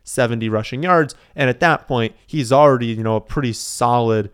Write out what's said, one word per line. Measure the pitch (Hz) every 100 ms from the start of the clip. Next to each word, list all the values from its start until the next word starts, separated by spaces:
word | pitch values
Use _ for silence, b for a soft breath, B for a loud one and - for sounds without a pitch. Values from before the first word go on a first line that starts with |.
seventy | - - 120 117 110
rushing | 107 107 131
yards. | 180 170 147 - b b
And | 131
at | 123
that | 170 151 -
point, | 123 113 - b
he's | 156 117
already, | 135 147 127 117
you | 113
know, | 110 110
a |
pretty | - 151 127
solid | 107 - - 120 120 113 110 101